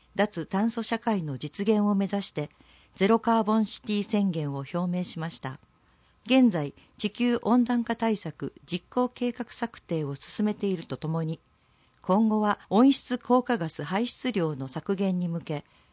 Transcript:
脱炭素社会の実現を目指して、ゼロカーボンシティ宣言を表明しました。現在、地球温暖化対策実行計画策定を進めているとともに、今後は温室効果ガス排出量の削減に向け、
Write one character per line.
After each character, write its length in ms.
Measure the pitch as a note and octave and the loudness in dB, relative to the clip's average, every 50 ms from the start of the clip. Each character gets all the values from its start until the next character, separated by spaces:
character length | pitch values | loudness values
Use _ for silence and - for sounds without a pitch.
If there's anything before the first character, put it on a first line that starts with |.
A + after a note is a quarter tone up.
| _ _ - | _ _ -2
脱 300 | F3+ G3+ G#3 - E3+ D#3 | 0 0 0 -2 -6 -6
炭 240 | - - F#3+ G#3+ A#3 | -2 0 0 0 0
素 120 | - A#3 A3 | 0 -2 -4
社 160 | - A#3 A3 | -4 -4 -2
会 240 | - A#3+ G#3+ G3 D#3+ | 0 0 0 0 -2
の 160 | D3+ C3+ B2 | -4 -6 -6
実 280 | - D3 - - G3+ | -8 -8 -6 -2 0
現 160 | G#3 A3 G#3 G#3 | 2 2 4 4
を 120 | G#3 G#3 | 2 2
目 120 | G3 G3+ | 2 0
指 160 | F#3 - G3+ F#3+ | 0 -2 -4 -4
し 80 | - - | -4 -6
て、 180 | - D3 - _ _ - _ - - _ _ - | -6 -6 -6 _ _ -20 _ -20 -20 _ _ -2
ゼ 140 | - F#3 G3+ | 2 4 4
ロ 120 | A3+ A3+ | 4 4
カ 200 | - A#3 A3+ A3+ | 4 2 2 2
ー 40 | G#3+ | 4
ボ 100 | G3+ G#3+ | 4 2
ン 100 | A3 G#3+ | 2 2
シ 160 | G3+ - - - | 0 -4 -8 -4
テ 100 | A3+ G#3+ | -2 -2
ィ 80 | G3+ G3 | -2 0
宣 280 | G3+ - G#3 G3+ G3 | 0 0 0 2 2
言 220 | D#3+ D#3+ D3+ C#3+ C#3 | 0 -2 -2 -4 -4
を 120 | C#3 C#3 - - | -6 -6 -4 -4
表 40 | F3 F3+ | -2 -2
明 180 | F3+ F3 F3+ F3+ | 0 -2 -2 -4
し 140 | - - E3 | -4 -6 -8
ま 120 | D#3 E3+ | -8 -8
し 80 | - - | -8 -8
た。 220 | - C3 C3 - _ _ _ _ _ _ _ _ _ _ _ _ - | -10 -10 -10 -12 _ _ _ _ _ _ _ _ _ _ _ _ 0
現 240 | - B3 C4 B3+ A#3 | 4 6 6 6 6
在、 240 | F3 E3 D3 C#3 - - - _ _ - | 4 2 -2 -4 -6 -12 -20 _ _ -6
地 120 | - G#3 | -6 -4
球 280 | - - A#3+ A#3+ A#3+ - - | -2 0 0 2 2 2 2
温 220 | - A3+ B3 A#3+ | 2 2 4 4
暖 200 | A#3 B3 A#3+ A3+ | 2 0 0 0
化 120 | - A#3 | -2 -2
対 200 | - A#3 A3+ G#3+ | -2 0 0 0
策 360 | F#3+ - D#3 - - C#3+ C#3 - - - | -2 -4 -8 -10 -8 -8 -10 -10 -12 -10
実 180 | - F3 F3+ - - | -6 -6 -6 -6 -4
行 180 | - B3 B3 A#3+ | -2 -2 -2 -2
計 240 | - - B3 B3 A#3 | -2 -4 -4 -4 -4
画 140 | - A#3+ - | -6 -8 -10
策 300 | - - A#3+ A3+ - - | -8 -8 -8 -8 -8 -10
定 240 | - - E3+ D#3+ D3+ | -8 -4 -4 -2 -2
を 100 | C#3 C#3 | -4 -6
進 300 | - - - - - G#3 | -8 -10 -8 -4 -2 -2
め 100 | G#3+ G#3 | -2 -2
て 120 | - - | -2 -2
い 100 | G3+ F#3+ | -2 -2
る 100 | E3 E3+ | -2 -6
と 100 | - C3+ | -8 -10
と 120 | - - D#3 | -8 -6 -4
も 140 | D#3+ E3 D#3+ | -2 -2 -2
に、 160 | D#3 D#3+ - _ _ _ _ _ _ _ _ _ _ _ _ - | -4 -6 -8 _ _ _ _ _ _ _ _ _ _ _ _ -2
今 260 | - F#3 G#3 A3+ A3 | 0 2 4 4 4
後 120 | G#3+ G#3+ | 2 2
は 180 | G#3+ G#3 G3+ - - - | 2 0 0 -2 -2 2
温 240 | F3+ G#3+ B3+ C#4 C4+ | 4 6 6 6 6
室 240 | - - - B3 | 4 0 -6 -6
効 260 | A#3+ - - B3 B3+ B3 | -4 0 2 2 4 4
果 160 | - A#3+ G3 | 2 0 0
ガ 100 | E3+ D#3 | -2 -4
ス 140 | - - C#3+ | -6 -6 -6
排 220 | C#3+ F3+ G3+ A#3+ A#3+ | -2 -2 -2 -2 -2
出 240 | - - - B3+ G#3 | -4 -4 -4 -2 0
量 240 | G3+ E3 D#3 D3+ | 0 0 0 -2
の 120 | C3 C3+ B2+ | -4 -6 -6
削 260 | - D#3+ - - G3 | -6 -6 -4 -2 -2
減 260 | F3 G3+ F#3+ F#3 F3+ | 0 0 0 0 0
に 80 | F3+ E3+ | -2 -2
向 120 | E3 E3+ | -4 -4
け、 240 | - - D#3 D3 - _ _ _ _ _ | -6 -6 -6 -6 -8 _ _ _ _ _